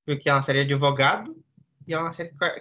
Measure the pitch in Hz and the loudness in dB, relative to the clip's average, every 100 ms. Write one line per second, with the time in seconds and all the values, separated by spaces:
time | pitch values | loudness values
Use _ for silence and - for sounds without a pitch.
0 | - 139 147 139 135 139 139 139 143 135 | -6 -2 2 2 2 0 0 2 2 4
1 | 139 311 - - _ _ _ _ - 160 | 2 2 -6 -16 _ _ _ _ -8 -6
2 | 165 165 170 143 175 - | -6 -8 -12 -4 -4 -2